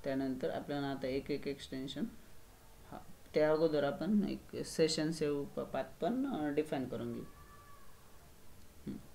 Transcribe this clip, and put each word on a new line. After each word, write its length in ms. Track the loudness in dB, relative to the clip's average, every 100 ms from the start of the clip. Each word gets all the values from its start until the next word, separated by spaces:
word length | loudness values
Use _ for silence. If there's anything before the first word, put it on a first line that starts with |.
त्यानंतर 460 | 0 0 0 0 0
आपल्याला 380 | 0 -2 0 0
आता 200 | 0 0
एक 240 | 0 0
एक 160 | -2 0
एक्सटेन्शन, 560 | -4 -4 -4 -4 -2 -4 -4 -14 -14 -14 -18 -20 -18 -14
हा, 60 | -12 -12 -12 0
त्या 180 | 6 8
अगोदर 320 | 8 6 6
आपण 420 | 2 2 4 4 4
एक 360 | 0 -4 -6 -4
सेशन 460 | 4 4 6 2
सेव्ह 340 | 2 2 2 -2
प-, 140 | -4
पाथ 240 | -2 -2 -4 0
पण, 340 | 0 2 0 0
अ, 140 | 2
डिफाईन 380 | 2 2 0 0
करून 260 | -2 -2
घेऊ. 100 | -4 -6 -12 -16 -18 -16 -14 -14 -14 -16 -16 -18 -16 -14 -14 -16 -12 -8
हम्म. 100 | -8 -8